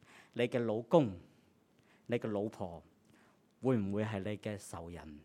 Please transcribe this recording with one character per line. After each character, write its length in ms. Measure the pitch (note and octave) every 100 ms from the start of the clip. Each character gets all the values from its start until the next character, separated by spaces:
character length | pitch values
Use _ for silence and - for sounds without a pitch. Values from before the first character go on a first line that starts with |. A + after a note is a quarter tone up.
| - - -
你 100 | -
嘅 160 | A#2+ B2+
老 200 | A#2 G#2+
公、 400 | A#2+ F3 B2+ F2+ - - _ _ _ _ _ _ -
你 120 | A#2+
嘅 100 | A2+
老 140 | G#2
婆 380 | G#2+ - F#2 E2 - _ _ - - _ _ _
會 140 | B2 B2
唔 160 | G2
會 140 | G2+ G#2+
係 140 | G#2+
你 180 | F#2+ G#2
嘅 200 | A2 G#2
仇 320 | - F2+ E2+
人、 300 | E2+ D#2 D2+